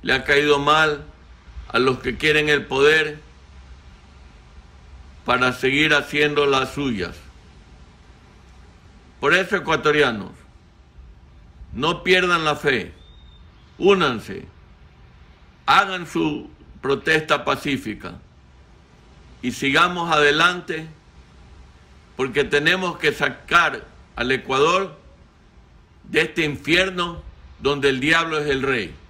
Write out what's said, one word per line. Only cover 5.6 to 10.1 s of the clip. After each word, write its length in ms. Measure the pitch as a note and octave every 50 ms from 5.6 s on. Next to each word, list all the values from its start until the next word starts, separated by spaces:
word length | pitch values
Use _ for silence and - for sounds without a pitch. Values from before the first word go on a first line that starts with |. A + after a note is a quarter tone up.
| - C3 C3+ C#3+ D#3 D#3
haciendo 540 | D3+ C#3+ C#3 - - D3 D3 D3 D3 D3 C#3+
las 260 | C#3+ C#3 C3+ C3 C3
suyas. 440 | - C#3+ C#3+ C3+ A#2 G2 F2 E2+ - - - - - - - - - - - - - - - - - - - - - - - - - - - - - - - - - - - - - - - - - -
Por 140 | C3 C#3+ E3
eso, 220 | F#3 F#3+ F#3 -
ecuatorianos, 760 | F#3 C#3 D#3+ D#3+ D3 - D#3 D3 D3+ D3 B2+